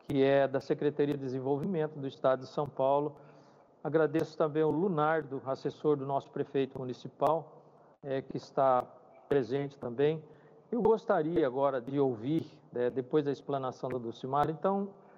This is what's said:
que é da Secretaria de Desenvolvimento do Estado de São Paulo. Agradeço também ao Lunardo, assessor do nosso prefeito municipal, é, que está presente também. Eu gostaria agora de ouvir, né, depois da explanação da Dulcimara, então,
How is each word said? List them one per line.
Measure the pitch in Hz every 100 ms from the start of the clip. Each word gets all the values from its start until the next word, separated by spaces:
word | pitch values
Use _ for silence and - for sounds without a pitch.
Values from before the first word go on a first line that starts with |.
| -
que | 139
é | 135 139 135
da | 135
Secretaria | - 147 147 147 143 147
de |
Desenvolvimento | 131 131 131 139 190 165 151 151
do | 135
Estado | - 131 131
de | 131
São | - 147
Paulo. | - 135 143 147 - - - - - _ _
Agradeço | 151 156 151 156 160 -
também | 160 151
ao | 156
Lunardo, | 147 196 156 151 160 135 135 123
assessor | 131 147 - 151 147
do | 135
nosso | 139 -
prefeito | 143 139 139 135 135
municipal, | 127 123 - - 151 165 - - - _ - _
é, | 143 135
que | - 127
está | - - 135 127 123 - - - -
presente | 139 113 139 143 -
também. | 123 120 147 160 - - - - -
Eu | 240
gostaria | 214 220 - 190 156 170 139
agora | 131 139 131
de | 120 143
ouvir, | 135 113 123 160 - - -
né, | 120 123
depois | 123 131 156 143
da |
explanação | 135 - 139 131 - 131
da | 127
Dulcimara, | 117 - 131 143 147
então, | 160 190 196 202 - -